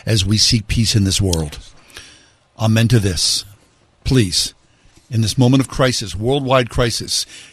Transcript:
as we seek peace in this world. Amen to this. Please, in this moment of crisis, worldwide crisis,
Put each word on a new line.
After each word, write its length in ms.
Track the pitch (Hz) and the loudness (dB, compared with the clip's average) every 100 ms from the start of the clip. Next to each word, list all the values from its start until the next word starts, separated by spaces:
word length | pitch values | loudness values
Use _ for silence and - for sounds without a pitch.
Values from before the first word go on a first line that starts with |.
as 220 | - 110 92 | -2 0 2
we 100 | 104 | 0
seek 300 | - 117 101 | 2 0 0
peace 280 | - 110 | -2 0
in 100 | 113 | 2
this 180 | 98 90 | 2 0
world. 360 | 98 85 76 - - - - - - - _ _ _ - | 0 0 -4 -10 -18 -20 -20 -20 -20 -20 _ _ _ -4
Amen 300 | 110 110 117 | 0 2 4
to 100 | 120 | 4
this. 480 | 98 80 - - - - _ _ _ _ | 2 -2 -2 -4 -8 -18 _ _ _ _
Please, 480 | - 135 101 80 - - _ _ _ - _ | -2 0 2 -2 -6 -10 _ _ _ -20 _
in 140 | 113 | -2
this 160 | 110 - | -2 2
moment 240 | 123 135 | 4 4
of 60 | 131 | 0
crisis, 460 | - 135 120 104 | 0 0 0 -6
worldwide 540 | 92 113 143 135 131 120 | -6 -2 -2 0 0 0
crisis, 560 | - 120 - - - - - - | 0 -2 -2 -6 -6 -6 -12 -20